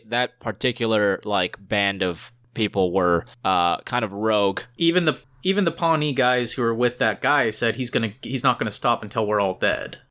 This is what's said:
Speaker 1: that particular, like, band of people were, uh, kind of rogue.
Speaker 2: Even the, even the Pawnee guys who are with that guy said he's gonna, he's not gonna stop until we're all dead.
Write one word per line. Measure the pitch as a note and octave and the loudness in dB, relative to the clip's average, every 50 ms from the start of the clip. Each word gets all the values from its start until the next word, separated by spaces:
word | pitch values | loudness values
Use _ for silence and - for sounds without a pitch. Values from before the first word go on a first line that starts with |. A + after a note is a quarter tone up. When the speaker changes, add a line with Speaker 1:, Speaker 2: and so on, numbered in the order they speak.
| - | -4
Speaker 1:
that | A2 A#2 A#2+ B2+ - _ _ | -4 -2 -2 -2 -2 _ _
particular, | - A#2 G#2 - - B2+ A#2+ - A#2 A2+ A2 G#2+ G#2 G2+ F#2+ - - | -8 -8 -8 -2 -2 -4 -2 -2 0 0 2 2 2 2 0 0 -2
like, | G2+ G#2 F#2+ F2+ F2+ - - | -2 0 0 0 -2 -4 -10
band | G2 F2+ A2 G2+ G2+ G2 G2 F#2 | -8 -2 -2 0 0 0 0 0
of | F#2+ F2+ E2+ E2+ - - _ _ _ _ - | -2 -2 -2 -4 -10 -18 _ _ _ _ -4
people | A#2+ A2 G2+ - G2+ F#2 F2+ | -4 -4 -2 0 0 0 2
were, | E2+ F#2+ F2+ F2 E2+ E2 - - - _ - | 2 2 2 4 2 2 0 -4 -16 _ -2
uh, | F#2+ F#2+ F2 F2 F2 E2+ - | 0 2 2 2 2 0 -2
kind | - - B2 B2 A#2 | -4 -4 -4 -4 -4
of | G2 | -4
rogue. | G2 G2+ G#2+ A2 G#2+ G#2 G2+ G2 F#2+ - - - _ | -4 -2 0 2 2 4 2 2 0 -2 -8 -12 _
Speaker 2:
Even | - E3+ E3 E3 F3+ E3+ | -2 0 2 2 2 2
the, | D#3+ C#3 - - _ _ - - | 0 -2 -2 -10 _ _ -8 -4
even | F#3 F#3+ G3+ F#3+ | -2 0 2 0
the | E3+ | 0
Pawnee | - - E3+ E3 D#3+ D3+ D3+ D3 C3 | -2 0 0 0 2 2 0 -2 0
guys | C3+ B2 B2 B2+ B2 A#2+ A2+ - | 2 2 2 2 0 -2 -4 -2
who | C3 A#2+ | -2 0
are | A#2 A2+ | 0 0
with | A2+ B2 A#2+ - | 2 0 0 2
that | - B2+ A2 G2 - | 2 0 0 0 0
guy | - C3 D3 C#3+ B2 A2+ | 0 0 2 2 2 0
said | G#2 - A#2+ A2+ A2 | -2 -2 -2 -2 -2
he's | B2 B2+ A2+ | -2 -6 -2
gonna, | - B2+ A2+ G#2+ G#2 - - | -2 -2 -2 -2 -6 -8 -10
he's | A2+ C3+ A#2 - | -6 -6 0 2
not | C3 A#2+ | 0 0
gonna | - B2+ G#2+ | 2 -2 -4
stop | - - - B2 A#2 - A2 | -4 -2 0 0 0 0 -2
until | G#2 - A#2 G#2+ | -6 -2 -2 0
we're | G#2 G#2+ G#2 | 2 2 2
all | G2+ F#2+ F2+ - | 2 0 0 0
dead. | G#2 G2+ D#2+ - - - - - - _ | 0 0 0 0 -4 -10 -12 -16 -20 _